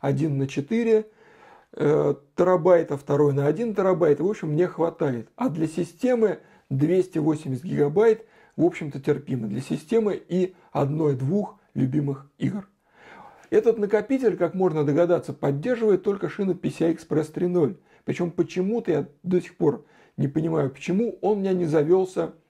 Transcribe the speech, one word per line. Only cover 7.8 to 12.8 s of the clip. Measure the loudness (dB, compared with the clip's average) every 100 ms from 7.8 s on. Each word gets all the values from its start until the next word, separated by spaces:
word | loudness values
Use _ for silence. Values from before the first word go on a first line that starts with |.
| 0 4 4 2 -4 _ _ 0
в |
общем-то, | 0 0 -10 -6
терпимо. | -2 -2 -2 -6 -4
Для | -6
системы | -6 -8 0 0 2 -2 -2
и | -2 -2 -4 _
одной-двух | -2 -2 0 0 0 0 -2 -2 -10 _
любимых | -2 0 0 -2 -6 -12 _
игр. | -4 -4 -12 _